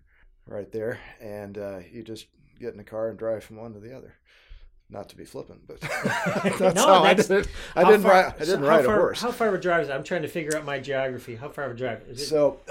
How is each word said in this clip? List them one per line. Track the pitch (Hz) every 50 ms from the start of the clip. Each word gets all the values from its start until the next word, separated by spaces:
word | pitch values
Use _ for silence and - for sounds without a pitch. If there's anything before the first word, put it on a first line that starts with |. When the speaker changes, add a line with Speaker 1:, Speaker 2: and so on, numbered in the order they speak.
| _ _ _ _ _ _ _ _ _
Speaker 1:
right | - - 104 98 -
there, | - 110 107 113 101 101 - - - -
and, | 120 107 104 104 101 101 101
uh, | 104 101 98 98 92 87 82
you | - 120 110
just | 110 110 104 - _ _ _ _ _ _
get | - 120 117 107
in | 104
a | 104
car | - 110 110 110 113
and | 104 92
drive | 110 113 113 104 -
from | - 113
one | 107 117 117 107
to | 101
the | 104 117 131
other. | 131 - - _ _ _ _ _ _ _ - - - - - _ _ _ -
Not | 107 101 95 -
to | -
be | 90 82
flippant, | - - 135 - - 92 - _
but | - - -
<laughs> | - - - - - - - - - 190 190 208 - 196 -
that's | - 185 185 170
Speaker 2:
No, | 190 262
Speaker 1:
how | 294 190 180 156
I | 180 185
Speaker 2:
that's | 202 -
Speaker 1:
did | - 190 202 -
it. | - - - - - -
I | 160 175
Speaker 2:
how | 190
Speaker 1:
didn't | 214 208 190
Speaker 2:
far, | 196 185
Speaker 1:
ri-, | 185
I | 175 131 - -
Speaker 2:
so | 156
Speaker 1:
didn't | 165 196 156 139
Speaker 2:
how | 143
Speaker 1:
ride | 165 156
a | 135
Speaker 2:
far, | - 214
Speaker 1:
horse. | 202 175 - - -
Speaker 2:
how | 214 240
far | - - 233 214
of | 190
a | 175
drive | - 180 170 170 151
is | 139
it? |
I'm | 139 139 156
trying | - 185 170 151
to | 143
figure | - 175 156 151 151
out | 156 147
my | 143 139 135
geography. | 120 139 135 131 135 135 127 113 - 127 117
How | 113 139 147
far | - 156 143
of | 135
a | 120
drive | 113 127 120 110 - -
is | - 120 127
it? | 143
Speaker 1:
So | 139 156 151 147 135 - - - -